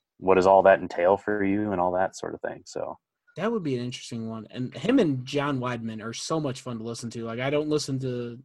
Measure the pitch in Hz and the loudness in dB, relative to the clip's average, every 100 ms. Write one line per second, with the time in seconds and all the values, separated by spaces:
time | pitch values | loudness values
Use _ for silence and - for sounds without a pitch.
0 | _ _ 92 95 92 98 95 90 90 - | _ _ 4 6 8 8 8 6 2 2
1 | 87 98 - 104 98 101 107 92 90 90 | 4 4 0 -2 0 0 -2 0 0 0
2 | 95 - 82 78 80 87 - - 73 - | -2 -4 -12 -8 -10 -12 -12 -10 -10 -12
3 | _ _ _ - 208 233 156 123 123 123 | _ _ _ -8 -4 -4 -4 -4 -6 -10
4 | - 117 113 110 104 117 127 - 190 269 | -12 -10 -8 -10 -12 -8 -8 -4 2 4
5 | 170 131 127 139 143 135 123 120 113 110 | 4 0 -2 -2 -2 -2 -4 -4 -6 -8
6 | 110 113 - 160 143 127 131 117 113 117 | -10 -10 -4 -2 -2 -6 -10 -8 -8 -8
7 | 117 120 113 117 135 147 151 151 147 135 | -10 -8 -8 -4 0 0 0 -2 0 -4
8 | 131 123 120 120 | -4 -6 -8 -12